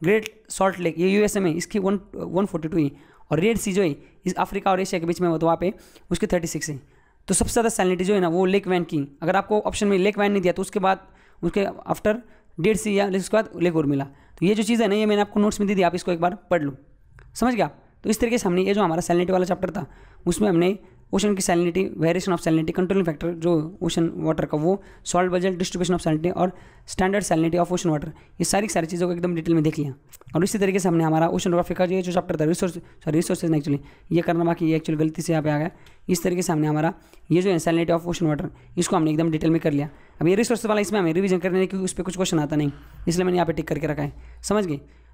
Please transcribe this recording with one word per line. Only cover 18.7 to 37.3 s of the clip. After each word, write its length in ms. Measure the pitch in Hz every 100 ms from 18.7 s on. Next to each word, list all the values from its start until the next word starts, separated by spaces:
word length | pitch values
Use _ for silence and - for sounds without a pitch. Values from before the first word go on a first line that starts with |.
जो 100 | 202
हमारा 180 | 185 160
सैलिनिटी 320 | 175 175 180
वाला 120 | 185 180
चैप्टर 260 | 175 175
था 160 | 175 143 - - - 175
उसमें 220 | 175 208
हमने 300 | 170 175 208 - - -
ओशन 220 | 196 208 196
की 60 |
सैलिनिटी, 440 | 196 175 175 170 190
variation 440 | - 160 175 190
of 100 | 170
salinity, 320 | - 160 160
controlling 360 | 175 180 196 170
factor 240 | 147 170
जो 440 | 170 165 170 156 196
ओशन 300 | 170 - 165 180
वाटर 300 | 156 160 151
का, 120 | 156
वो 240 | 156 202 - - -
सॉल्ट 260 | 175 185
बजट, 220 | 180 185
distribution 440 | 180 185 180 175 175
of 40 |
salinity 300 | 170 156 165 -
और 160 | 185 - - - -
standard 340 | - 190 202
salinity 360 | 190 165 160 170
of 120 | 170
ocean 200 | 180 170
water, 160 | 151 151
ये 360 | - - -
सारी 240 | 170 196 208
सारी 200 | 185 160
चीज़ों 200 | 175 180
को 60 |
एकदम 220 | 170 175 170
डिटेल 180 | 165
में 100 | 165
देख 160 | 156 151
लिया। 140 | 143 131 - - - 156
और 80 |
इसी 140 | 190 214
तरीके 220 | 190 196
से 100 | 185
हमने 140 | 170
हमारा 240 | 160 156 165
ओशनोग्राफी 460 | 180 185 170 175
का 120 | 175 185
ये 160 | 185
जो 100 | 180
चैप्टर 240 | 180 175 165
था, 80 |
रिसोर्स, 300 | 156 170 185
सॉरी 380 | 165 - - -
रिसोर्सेज 400 | 156 175 180 170
नहीं 100 | 156
actually, 240 | 143 143 - - -
ये 100 | 165
करना 220 | 170 170
बाकी, 220 | 170 165 160
ये 140 | 160
actually 200 | 156 156
गलती 220 | 156 160
से 120 | 165
यहाँ 100 | 160
पे 60 | 151
आ 80 | 147
गया। 140 | 160 - - - -
इस 140 | 175
तरीके 180 | 190 175
से 120 | 185
हमने 140 | 156 151
हमारा 260 | 151 160 - - - -